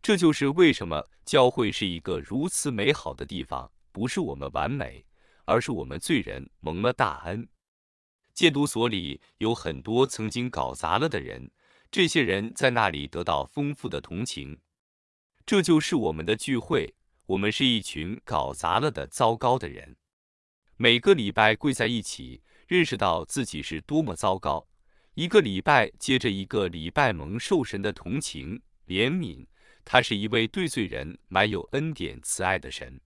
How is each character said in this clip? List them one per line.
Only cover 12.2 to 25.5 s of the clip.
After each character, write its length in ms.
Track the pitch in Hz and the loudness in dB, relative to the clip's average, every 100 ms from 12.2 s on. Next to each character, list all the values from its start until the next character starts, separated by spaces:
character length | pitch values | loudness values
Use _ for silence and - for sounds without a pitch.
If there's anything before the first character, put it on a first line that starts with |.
人 320 | 123 95 110 | 2 0 -2
在 180 | - 135 | 0 2
那 180 | 120 101 | 4 2
里 180 | 76 71 | 0 -6
得 160 | 85 | -6
到 220 | 87 73 69 | -2 -2 -2
丰 280 | - 143 | -4 -6
富 140 | 147 - | -6 -6
的 140 | 73 | -8
同 240 | - 85 123 | -8 -8 -6
情。 340 | - 67 78 _ _ _ _ _ _ _ _ - | -8 -12 -16 _ _ _ _ _ _ _ _ 0
这 160 | 202 | 2
就 180 | 175 156 | 6 4
是 160 | - 160 | 4 0
我 160 | 95 | 0
们 140 | 78 82 | -2 -2
的 100 | 107 | -2
聚 220 | - 123 | 0 -2
会， 360 | - 107 71 _ _ _ - | 0 -2 -2 _ _ _ -4
我 120 | 95 | 0
们 140 | 101 | 0
是 140 | 104 131 | 2 2
一 160 | 113 | 2
群 380 | - 73 82 104 | -2 -8 -8 -10
搞 300 | - 85 67 | -4 -2 -2
砸 260 | 69 82 98 | -4 0 0
了 120 | 147 | 0
的 160 | - 71 | -4 -10
糟 280 | - 117 117 | 0 0 2
糕 220 | 127 127 | 0 0
的 100 | 85 | -2
人。 280 | - - 67 _ _ _ _ _ _ _ _ | -12 -18 -20 _ _ _ _ _ _ _ _
每 240 | 120 120 | 4 6
个 160 | 196 180 | 6 4
礼 160 | 101 | 4
拜 240 | 110 107 107 | 4 4 4
跪 180 | 147 | 0
在 140 | 127 120 | 0 0
一 140 | 120 | -2
起， 420 | - - 127 127 _ _ _ | -6 -12 -14 -18 _ _ _
认 180 | 180 160 | 2 2
识 100 | 117 | 2
到 300 | 98 82 82 | 2 2 -2
自 180 | - | -6
己 200 | 117 78 | -4 -6
是 160 | 69 80 | -8 -10
多 220 | - 151 | -2 -2
么 120 | 147 85 | -2 -2
糟 220 | 104 95 | 0 0
糕， 300 | - 78 - _ _ _ _ - | -2 -4 -6 _ _ _ _ -6
一 120 | 170 | 6
个 120 | 214 | 6
礼 200 | 139 | 6